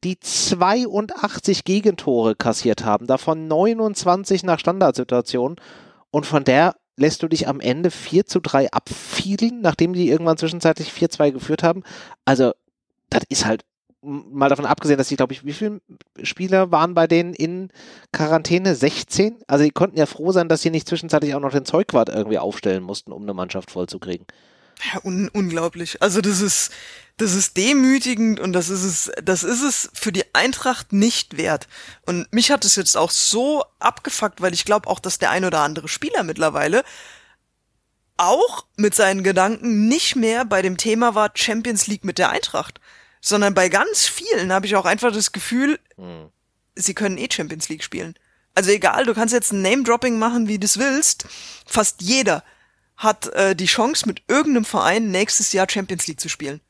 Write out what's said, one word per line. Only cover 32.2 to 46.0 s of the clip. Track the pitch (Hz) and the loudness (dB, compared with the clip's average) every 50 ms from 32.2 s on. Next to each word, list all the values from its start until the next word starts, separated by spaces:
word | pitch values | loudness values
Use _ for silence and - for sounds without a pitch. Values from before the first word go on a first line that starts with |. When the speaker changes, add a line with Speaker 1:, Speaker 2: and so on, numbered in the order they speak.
| 165 - | -4 -2
Speaker 2:
mich | - 220 233 - | 0 0 2 2
hat | 285 277 - | 2 2 2
es | 196 - - | 2 2 2
jetzt | 185 - - | 2 0 2
auch | - 156 170 | 2 2 0
so | - - - - - 220 247 277 302 294 - _ _ _ | 0 0 0 0 0 0 0 0 0 0 -2 _ _ _
abgefuckt, | - 226 240 - _ - - - - 208 - - | -2 -2 -2 -2 _ -6 -4 -2 -4 -4 -4 -2
weil | 170 185 175 | -4 -2 -2
ich | 175 - | -2 -2
glaub | - 208 214 - - | 0 0 0 0 -2
auch, | - - | -6 -4
dass | - 196 - - | -4 -6 -4 -2
der | - - | 0 0
ein | - 180 190 | 0 0 0
oder | 185 170 160 | 0 0 0
andere | 147 147 156 156 156 156 | 0 0 -2 -6 -8 -8
Spieler | - - - 302 480 381 208 | -8 -6 -6 -4 -2 -2 -4
mittlerweile | 165 160 - 160 156 147 147 143 147 170 240 277 - - - - - - - _ _ _ _ _ _ _ _ _ _ _ _ _ _ _ _ _ _ _ | -4 -4 0 0 0 0 0 -2 2 0 0 0 -2 -10 -20 -20 -20 -20 -20 _ _ _ _ _ _ _ _ _ _ _ _ _ _ _ _ _ _ _
auch | _ 175 175 214 294 403 494 - - - _ _ - | _ 2 2 4 4 2 0 -2 -6 -14 _ _ -2
mit | 208 208 196 | -2 0 2
seinen | - 220 190 196 196 | 4 4 4 4 2
Gedanken | 190 190 196 185 185 202 226 214 - 240 226 208 208 220 | 0 0 2 4 2 2 0 -2 -2 0 2 2 4 4
nicht | 254 330 - - - | 4 2 0 0 0
mehr | 277 226 220 226 233 254 | 0 0 0 0 0 -2
bei | 220 214 190 | 0 0 0
dem | 185 190 185 175 | 0 0 -2 -2
Thema | - 226 214 226 240 240 214 | 0 0 2 2 2 2 4
war | 208 214 208 _ | 2 0 0 _
Champions | - - - 214 226 220 247 233 196 - - | -2 -2 -2 -2 -2 -2 -2 -2 -2 -2 -2
League | 214 196 - | -4 -4 -4
mit | 196 180 - | -6 -2 0
der | 180 - | 0 0
Eintracht, | - - - - - - - - - - _ - - - _ _ _ _ | 0 -2 -4 -4 -4 -4 -6 -6 -10 -20 _ -20 -20 -20 _ _ _ _
sondern | - - 196 208 208 202 196 | -4 0 0 2 2 4 4
bei | 190 185 185 | 4 2 4
ganz | 180 196 247 403 427 415 - - | 4 2 0 2 0 0 -2 -2
vielen | - - 339 415 453 254 175 190 185 | -2 -6 -2 -2 -2 0 0 0 0
habe | 196 190 | 0 0
ich | 208 202 196 | 2 0 2
auch | 185 | 2
einfach | 180 185 214 - 247 | 2 0 2 2 0
das | 214 214 208 - - | 0 0 -2 -2 -4
Gefühl, | 202 - - 233 240 269 285 311 - _ _ _ | -6 -6 -2 -2 0 0 0 0 -2 _ _ _
Speaker 1:
Hm. | - | -20